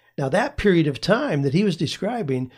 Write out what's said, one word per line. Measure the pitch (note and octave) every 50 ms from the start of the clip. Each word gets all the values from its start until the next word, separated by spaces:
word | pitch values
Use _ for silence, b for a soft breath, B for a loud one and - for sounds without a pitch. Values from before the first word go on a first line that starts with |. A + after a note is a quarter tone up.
| _ _ - -
Now, | C#3+ C#3
that | F3 G3+ B3+ - -
period | - - G3+ F3+ E3 D#3
of | D3 C3 -
time | - E3+ G#3+ B3+ D4+ C4+ D#3+ C#3+
that | C#3 C#3 B2+
he | F#3 G#3+
was | G3 D#3
describing | - D#3+ B2 - - F3+ G#3 B3 A#3 F#3+ C#3 C3 B2+ C3 B2+ b